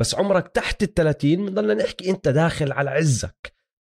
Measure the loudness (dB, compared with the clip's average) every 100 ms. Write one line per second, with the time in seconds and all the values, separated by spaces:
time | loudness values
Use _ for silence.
0 | -2 0 2 2 0 -4 -4 -2 -2 2
1 | 0 2 2 2 0 -2 0 0 -2 -4
2 | -4 0 0 2 0 0 -4 -2 -2 0
3 | 2 0 -4 -12 -18 _ _ _